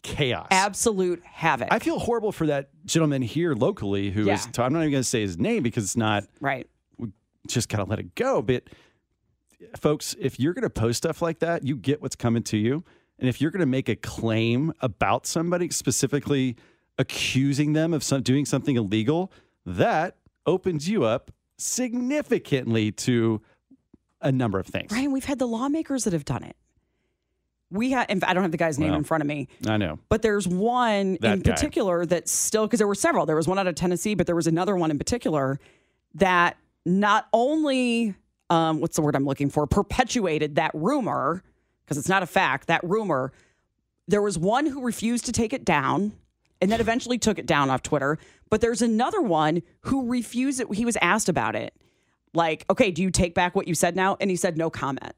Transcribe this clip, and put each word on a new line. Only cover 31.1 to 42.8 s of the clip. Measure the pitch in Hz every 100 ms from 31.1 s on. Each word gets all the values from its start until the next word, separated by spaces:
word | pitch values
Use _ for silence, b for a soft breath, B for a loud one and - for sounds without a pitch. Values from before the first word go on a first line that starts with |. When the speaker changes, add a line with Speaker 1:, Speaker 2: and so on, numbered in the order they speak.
| 190
Speaker 1:
That | 220
Speaker 2:
in | 202
Speaker 1:
guy. | 190
Speaker 2:
particular | 185 294 330 202 175 170
that | 175 -
still, | - - 214 214
'cause | 233
there | 208
were | 202
several. | 330 254 151
There | 156
was | 156
one | 190
out | 185
of | 160
Tennessee, | 180 175 214
but | 202 175
there | 170
was | 165
another | 160 185 196
one | 160
in | 147
particular | - 240 - 151 135 139 b b b b _ 156
that | 190 180 175 - _ _ -
not | 190 208 214 -
only, | 226 247 320 302 262 247 233 226 185 _ _ _
um, | 170 160 156
what's | 160 -
the |
word | 151 143
I'm | 139
looking | 127 143
for, | 151 147
perpetuated | 202 196 - 262 254 185 151 151 147
that | 156
rumor, | 156 175 294 190 127 135 180 _ _ _ _ _
'cause | 143
it's | 151
not | 190
a | 180
fact, | 196 165 131 -
that | 165